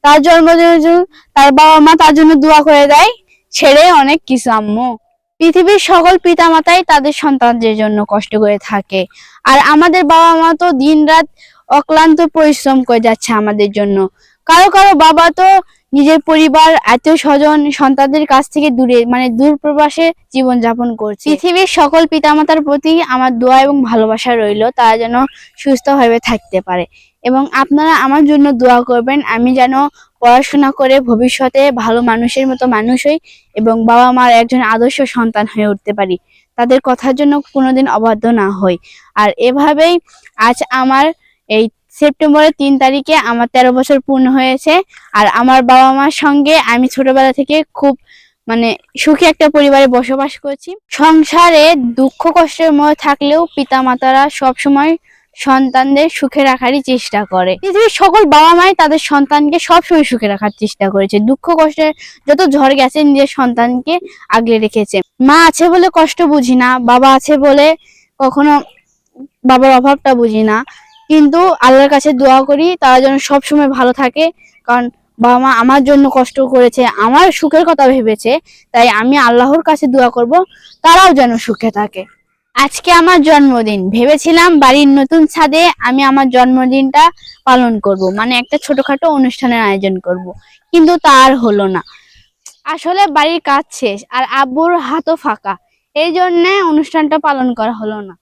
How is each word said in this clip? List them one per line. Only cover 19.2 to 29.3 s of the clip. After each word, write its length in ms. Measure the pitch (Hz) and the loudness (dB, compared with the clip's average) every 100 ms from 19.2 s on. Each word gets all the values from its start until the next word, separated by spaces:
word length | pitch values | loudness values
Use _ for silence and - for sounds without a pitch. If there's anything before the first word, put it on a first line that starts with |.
| 254 226 | -2 0
দূরপ্রবাসে 680 | 285 294 302 294 302 302 330 330 _ | 0 0 -2 -2 -2 0 -4 -4 _
জীবনযাপন 560 | 269 254 247 233 233 240 226 | -4 -2 0 -2 -4 -6 -6
করছে। 300 | 214 202 294 | -10 -8 -4
পৃথিবীর 420 | 294 349 359 381 - | -2 -2 0 0 0
সকল 240 | 294 320 330 | 0 2 0
পিতামাতার 540 | 311 302 302 302 320 | 0 0 0 0 -2
প্রতি 300 | 302 285 311 330 302 | -2 -4 0 -2 -2
আমার 220 | 254 254 233 | -2 -2 -2
দোয়া 200 | 247 262 | 2 2
এবং 140 | 269 285 | 2 0
ভালোবাসা 480 | 247 226 220 220 254 | -2 -2 -2 -4 -4
রইল, 300 | 240 214 208 226 | -2 -2 -2 -4
তারা 240 | - 233 220 | 0 0 0
যেন 160 | 226 240 269 _ _ _ | -2 -4 -4 _ _ _
সুস্থভাবে 600 | 277 262 - 277 233 233 | -4 -2 -2 0 0 0
থাকতে 380 | - 226 _ 190 | -4 -8 _ -8
পারে। 240 | - 180 170 _ _ _ | -6 -8 -8 _ _ _
এবং 180 | 240 262 277 | -4 -2 -2
আপনারা 400 | 254 269 285 320 311 | -4 -2 0 0 0
আমার 260 | 269 285 294 | 0 0 2
জন্য 200 | 302 285 | 2 0
দোয়া 260 | 247 254 240 | 0 2 2
করবেন, 360 | 240 240 240 285 - | 0 -4 -2 -4 -4